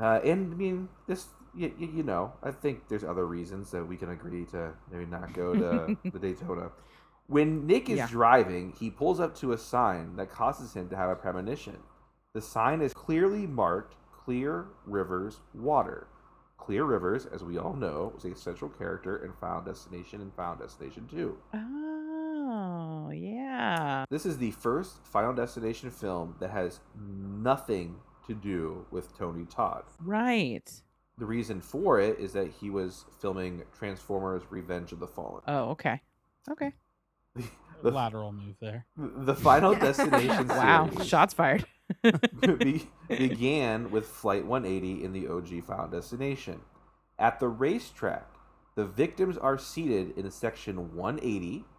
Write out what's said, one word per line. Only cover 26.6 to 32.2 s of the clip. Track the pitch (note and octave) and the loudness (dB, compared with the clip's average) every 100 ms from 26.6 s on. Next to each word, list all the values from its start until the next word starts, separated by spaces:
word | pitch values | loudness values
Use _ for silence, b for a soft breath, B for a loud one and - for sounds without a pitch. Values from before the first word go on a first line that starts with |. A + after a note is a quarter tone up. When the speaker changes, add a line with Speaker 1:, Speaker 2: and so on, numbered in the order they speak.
| F2+ - - G#2+ | -2 -4 -18 -16
Speaker 1:
nothing | G2+ G2 G2 G2+ A#2+ C#3 - G2 E2+ E2+ - - - | -12 -10 -8 -2 2 2 0 -4 -4 -12 -20 -20 -10
to | |
do | G#2 G2+ F2 D#2+ F2+ - | -8 -2 -2 -2 -6 -8
with | F2+ - - | -10 -10 -8
Tony | F2+ E2+ | -6 -6
Todd. | E2+ - F#2+ - - - | -8 -2 -2 -2 -10 -12
Speaker 2:
Right. | E3+ G#3+ B3 A3+ C3+ G#2+ - - _ _ _ - | -4 0 2 2 0 -4 -10 -20 _ _ _ -8
Speaker 1:
The | A2 | -2
reason | A#2 A2 F#2+ | -2 -2 -6
for | - C#3+ F#3+ G#2+ | -6 0 6 6
it | G#2 | 6
is | A2 | 2